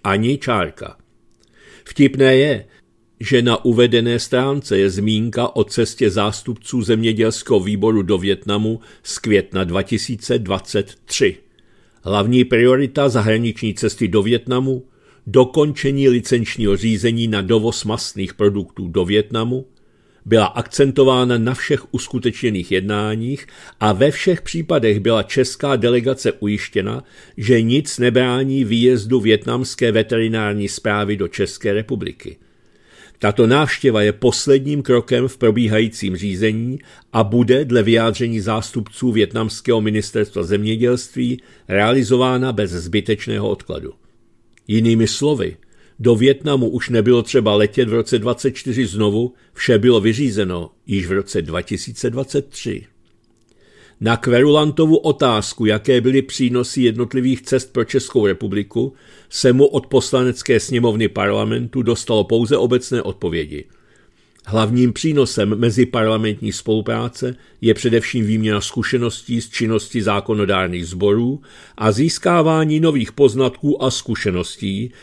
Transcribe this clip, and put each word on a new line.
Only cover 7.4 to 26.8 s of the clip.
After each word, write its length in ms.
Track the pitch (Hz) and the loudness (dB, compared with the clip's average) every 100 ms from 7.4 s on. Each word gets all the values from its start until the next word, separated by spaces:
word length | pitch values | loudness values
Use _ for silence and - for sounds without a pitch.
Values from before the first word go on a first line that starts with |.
| - 104 | 0 0
výboru 420 | 92 104 107 110 | 0 0 0 0
do 160 | 90 95 | 0 0
Vietnamu 640 | 98 95 - 104 110 113 - - | 0 -4 -4 -4 -2 -6 -10 -18
z 160 | - - | -14 -8
května 460 | 117 98 - 95 | 2 2 2 -4
dva 180 | 90 92 | -2 -2
tisíce 560 | 98 110 - 113 - 120 | -2 -4 -6 -8 -4 -4
dvacet 560 | 92 95 - 104 98 - | -2 -6 -4 -4 -4 -10
tři. 320 | - - 104 - _ _ _ _ _ _ | -10 0 0 0 _ _ _ _ _ _
Hlavní 420 | 92 104 120 127 | -4 0 2 4
priorita 640 | 123 120 123 131 139 147 143 | 4 4 4 4 0 0 0
zahraniční 680 | 117 107 110 117 - 113 | 2 2 0 -2 -4 -6
cesty 340 | 98 110 - 107 | -2 -4 -2 0
do 140 | 107 | 0
Vietnamu, 640 | 101 117 127 127 131 127 - _ _ _ - | 2 0 0 -2 -2 -4 -8 _ _ _ 2
dokončení 800 | 131 127 160 151 147 139 139 135 | 4 4 2 0 0 -2 2 2
licenčního 680 | 123 - 123 110 - 107 98 | 2 2 -2 -2 -2 0 0
řízení 520 | 113 107 117 117 113 | 0 0 0 0 -2
na 120 | 104 | -2
dovoz 440 | 95 113 110 - | 0 0 0 -4
mastných 500 | 104 110 - - 95 | -6 -6 -8 -8 -10
produktů 540 | - 104 101 90 - 92 | 0 0 0 -6 -10 -4
do 160 | 90 | -2
Vietnamu, 600 | 90 104 104 117 117 127 131 _ _ _ _ _ | 0 0 0 -4 -4 -6 -8 _ _ _ _ _
byla 220 | - 110 98 | 0 2 2
akcentována 920 | - - - 139 135 131 127 123 120 | -2 -4 0 2 4 4 4 2 0
na 160 | 113 | 0
všech 400 | 127 - 139 - | -2 -2 -4 -4
uskutečněných 800 | 127 - 127 117 - 123 101 85 | -8 -6 -4 -4 -2 -4 -4 -2
jednáních 760 | 95 98 104 107 110 117 139 - - - - | -2 -2 -2 -2 -4 -6 -8 -12 -20 -20 -2
a 120 | 107 | 0
ve 180 | 95 139 | 2 2
všech 320 | 147 - 170 | 2 0 -2
případech 580 | - 165 156 160 113 104 | -2 -6 -2 0 2 2
byla 220 | 101 113 | 2 0
česká 540 | 98 - 120 - 143 127 | 0 0 0 -2 -2 0
delegace 560 | 120 123 110 80 117 | 2 2 0 -2 -2
ujištěna, 720 | - 104 104 - 107 | -2 -2 -4 -4 -4